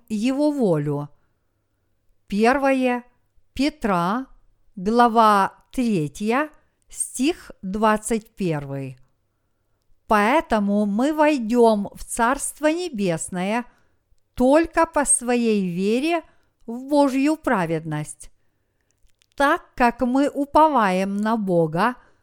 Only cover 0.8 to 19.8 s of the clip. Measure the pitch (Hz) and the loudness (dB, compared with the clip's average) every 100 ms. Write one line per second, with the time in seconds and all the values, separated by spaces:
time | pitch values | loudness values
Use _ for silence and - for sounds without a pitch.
0.8 | 147 143 143 _ _ _ _ _ _ _ | -2 -6 -8 _ _ _ _ _ _ _
1.8 | _ _ _ _ - 202 226 277 269 269 | _ _ _ _ -8 0 2 2 0 0
2.8 | 254 240 - _ _ _ _ - 294 302 | 0 -2 -8 _ _ _ _ -4 -4 -2
3.8 | 226 180 175 240 269 - _ _ _ 202 | -2 -2 -2 -4 -8 -20 _ _ _ -8
4.8 | 185 240 240 226 214 202 190 - _ - | 0 4 4 6 4 4 0 -4 _ -4
5.8 | 240 190 147 - 208 254 302 _ _ _ | 0 0 -2 -6 -2 -2 -4 _ _ _
6.8 | _ - - - 285 349 - - 185 208 | _ -18 -14 -4 -2 -2 -12 -14 -10 0
7.8 | 214 214 - 226 - - 180 151 139 139 | 0 0 -2 -6 -6 -6 -4 -4 -6 -10
8.8 | 135 131 _ _ _ _ _ _ _ _ | -10 -14 _ _ _ _ _ _ _ _
9.8 | _ _ - 208 208 311 320 220 202 208 | _ _ 0 2 4 2 0 -2 0 0
10.8 | 208 202 277 311 302 285 214 240 226 214 | 0 0 -2 2 2 2 0 4 4 4
11.8 | 196 - - - 233 277 - - 302 339 | -4 -12 -12 -2 -2 -2 -6 -2 -2 -2
12.8 | 359 220 190 160 - 185 190 233 - _ | -6 -4 -2 -4 -6 -6 -4 -4 -6 _
13.8 | _ _ _ _ _ - 254 302 330 339 | _ _ _ _ _ 0 4 4 2 0
14.8 | 330 302 262 - 240 247 233 208 185 175 | 0 0 -2 -2 0 0 2 0 -2 -2
15.8 | 196 240 311 339 - _ _ _ - 240 | -2 0 0 -4 -6 _ _ _ -14 -12
16.8 | 269 294 285 269 285 311 294 208 165 160 | -2 2 2 2 0 -2 -2 -2 -2 -4
17.8 | 165 151 151 - - _ _ _ _ _ | -4 -8 -8 -14 -20 _ _ _ _ _
18.8 | _ _ _ _ _ - 277 349 - - | _ _ _ _ _ -2 0 0 -4 0